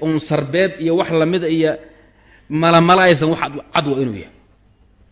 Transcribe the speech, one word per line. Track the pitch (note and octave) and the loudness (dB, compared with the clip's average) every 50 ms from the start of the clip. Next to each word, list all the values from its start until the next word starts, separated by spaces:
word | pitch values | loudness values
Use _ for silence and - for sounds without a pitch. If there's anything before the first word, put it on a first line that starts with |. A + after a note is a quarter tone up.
| D3+ | -4
uun | D#3+ D#3+ D3+ | -2 -2 -2
sarbeeb | D3 - D#3 D3 C#3+ C3+ C#3 F3 F#3+ F#3+ F#3 - | -2 -2 -4 -4 -4 -2 0 0 0 0 -2 -4
iyo | D#3+ E3 E3 | -4 -2 0
wax | E3+ E3 - | 0 -2 0
la | E3 E3 D#3+ | 0 0 0
mid | D#3+ F3+ F#3 E3+ | 0 0 -2 -2
iyo | D#3+ D#3+ D#3+ D#3 D#3 D3+ - - - - _ _ _ _ _ _ _ - _ _ - | -2 -2 0 0 0 -2 -4 -8 -20 -20 _ _ _ _ _ _ _ -20 _ _ -6
malamala | D3 D#3 E3 E3 E3+ E3 E3+ E3+ F3+ F#3+ F#3 F#3 | -4 0 2 4 4 4 6 6 4 4 6 4
aysan | E3+ C#3 D#3 D#3 | 4 4 2 -2
wax | E3 - | -2 -2
cad, | - C3 C#3 C#3+ - _ - | -4 -8 -8 -10 -12 _ -4
cad | F3 D#3 C#3+ | -4 -2 -2
waa | C#3 C3 C#3 | -2 -2 -4
inuu | B2+ G#2+ F#2+ | -4 -6 -10
yahay. | - - _ _ _ _ _ _ _ _ _ _ _ _ _ _ _ _ | -12 -16 _ _ _ _ _ _ _ _ _ _ _ _ _ _ _ _